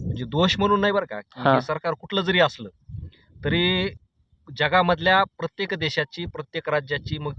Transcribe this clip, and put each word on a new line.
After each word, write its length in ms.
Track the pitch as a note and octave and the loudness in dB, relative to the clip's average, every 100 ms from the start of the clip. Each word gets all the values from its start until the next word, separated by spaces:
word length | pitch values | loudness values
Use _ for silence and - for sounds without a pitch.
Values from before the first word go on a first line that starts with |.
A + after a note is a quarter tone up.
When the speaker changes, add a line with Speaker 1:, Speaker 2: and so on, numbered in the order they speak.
| - | -4
Speaker 1:
म्हणजे 200 | A#2 A#2 | -6 -2
दोष 300 | D3 F#3 G3 | 2 2 2
म्हणून 200 | G3+ G3+ | 2 2
नाही 140 | G3+ | 2
बरं 120 | G3+ F3+ | 0 -2
का, 140 | G#2 | -8
की 220 | - B2+ | -12 0
हे 80 | C3+ | 4
Speaker 2:
हां. 100 | C3 | 4
Speaker 1:
सरकार 340 | C3 D#3 E3+ | 2 -4 -4
कुठलं 280 | D#3 - G3 | -6 -4 -2
जरी 180 | F3+ F3+ | 2 4
असलं 300 | D#3 - G2+ - - - - - _ - C#3+ | 4 2 -16 -18 -16 -14 -14 -16 _ -8 -2
तरी 440 | E3+ F3+ F#3 F#3+ - _ _ _ _ - C3+ | 2 2 0 -2 -8 _ _ _ _ -10 -2
जगामधल्या 680 | D3 F3+ F3+ E3 F3+ F#3+ | 2 4 4 2 4 4
प्रत्येक 500 | F#3+ - E3 - F#3+ | 2 -2 -8 -6 -4
देशाची, 520 | F3+ D#3 - D3 - F3 | -2 -2 -2 -4 -6 -10
प्रत्येक 440 | - C#3+ E3 D#3 | -10 -10 -8 -2
राज्याची, 480 | D3 C#3 C#3+ - D3+ | -2 -2 -6 -4 -6
मग 160 | D3 | -6